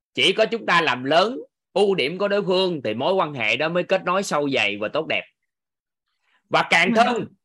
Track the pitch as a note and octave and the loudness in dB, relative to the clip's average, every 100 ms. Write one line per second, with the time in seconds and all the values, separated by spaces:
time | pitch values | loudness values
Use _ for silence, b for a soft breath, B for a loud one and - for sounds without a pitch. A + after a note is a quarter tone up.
0 | _ - D3 G#3+ A3 A3+ G#3+ F3 D3+ B2 | _ 0 2 2 0 -2 0 0 2 -2
1 | C3 D#3+ G#3 C#4 B4 _ _ - G3+ F3+ | 2 2 2 -2 -14 _ _ 0 2 2
2 | D#3+ F#3 G3+ G3+ F3+ F#3 F#3 D#3+ A2+ A2 | -2 -2 -2 -2 0 0 0 -2 -4 -2
3 | D3 F#3+ D#3+ C#3 G#2+ A#2+ D#3+ F3 E3+ F#3+ | -2 0 -2 -2 -2 -2 -2 -2 -2 -2
4 | E3 F#3 G3+ D3+ D3 B2 G#2 G2+ G#2+ C#3+ | 0 -2 -2 -2 0 0 0 -2 -4 -4
5 | D#3+ G#2 - _ _ _ _ _ _ _ | -4 -6 -6 _ _ _ _ _ _ _
6 | _ _ _ _ - D#3 E3 F3 F3+ A3 | _ _ _ _ -2 0 2 2 4 4
7 | B3 A3+ C#3+ _ | 2 0 -6 _